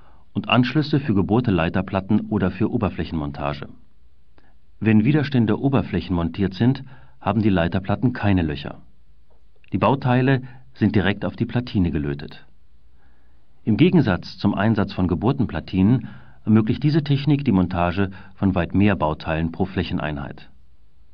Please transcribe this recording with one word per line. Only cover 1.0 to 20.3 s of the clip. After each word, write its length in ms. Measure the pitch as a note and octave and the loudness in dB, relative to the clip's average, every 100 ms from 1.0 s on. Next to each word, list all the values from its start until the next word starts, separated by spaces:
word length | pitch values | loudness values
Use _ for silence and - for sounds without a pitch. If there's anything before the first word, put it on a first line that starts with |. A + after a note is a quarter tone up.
| - | 2
gebohrte 380 | G2 F2+ A2+ B2 | 0 2 2 2
Leiterplatten 680 | F2 E2 F#2 F#2 G2 F#2+ G#2 | 2 2 -2 -2 -4 0 -2
oder 280 | - G#2+ F#2 | 0 -2 -2
für 220 | - G#2 | 0 -2
Oberflächenmontage. 1000 | A#2+ F#2 - D#2 D#2+ D2 C#2+ C#2+ D2 - - - - - - - - - - - - | 0 -2 -4 -6 -6 -6 -6 -6 -6 -10 -16 -20 -20 -20 -20 -20 -20 -20 -20 -20 -2
Wenn 260 | G#2 G#2+ G#2+ | 4 4 4
Widerstände 540 | D3+ C#3 B2 G#2+ G#2+ | 2 2 2 2 0
oberflächenmontiert 960 | C3+ C3 F#2 F#2 - F2 E2 F#2 F#2 - | 2 2 2 -2 -2 -2 -2 0 -2 2
sind, 280 | A#2 C3 - - - - | 2 2 -6 -16 -18 -6
haben 220 | F#2+ G#2+ | -2 2
die 60 | G#2 | 2
Leiterplatten 640 | F2+ E2+ F#2 F#2+ G#2 B2+ | 4 2 0 -2 0 0
keine 300 | A#2+ G2+ F#2 | 0 2 2
Löcher. 400 | D#2+ C#2+ - - - - - - - - - - - | 2 -4 -8 -14 -18 -20 -20 -20 -20 -20 -20 -20 -8
Die 60 | G2 | 0
Bauteile 640 | G2+ C#3 C#3 B2 B2+ C3 C3 - - | 2 2 2 2 4 2 -2 -14 -18
sind 220 | - A2 G#2 | 0 2 4
direkt 300 | F2 G2 F#2 | 2 0 -6
auf 100 | - | -4
die 100 | A2+ | -2
Platine 460 | A#2+ B2 G#2+ F2 | -2 -2 0 0
gelötet. 520 | D2 C#2+ C#2+ - - - - - - - - - - - - - - | 0 -4 -6 -10 -16 -20 -20 -20 -20 -20 -20 -20 -20 -20 -20 -20 -8
Im 140 | - B2+ | -2 4
Gegensatz 640 | F3 F3+ A#2 F2 - - | 6 6 4 0 -4 -4
zum 160 | G2+ - | -4 0
Einsatz 380 | G#2+ G#2 F#2+ | 0 0 -2
von 140 | - F#2 | -2 -2
gebohrten 380 | E2+ G#2+ C#3+ G#2 | 0 0 0 -2
Platinen 640 | E2 - F#2 G2 B2+ - - - - G#2+ | -4 -4 2 4 2 -2 -14 -18 -10 2
ermöglicht 360 | A2 A2 A#2+ | 4 4 0
diese 220 | D3 D#3+ | 2 0
Technik 400 | D3 C#3 D#3 C#3+ | 0 0 2 0
die 80 | - | 2
Montage 600 | F#2+ F2+ F2+ F2 F2 G2 - - - | 2 2 0 0 0 -4 -6 -18 -2
von 200 | G2 F#2 | 0 0
weit 180 | E2 | 0
mehr 220 | F#2 G#2 F#2 | 2 2 2
Bauteilen 560 | D#2 D2+ E2 D#2+ E2 | -2 -4 -4 -2 -2
pro 140 | - F#2+ | -2 -4
Flächeneinheit. 840 | G2 E2+ F2 D2 C#2+ C2+ | -2 -4 -4 -4 -6 -10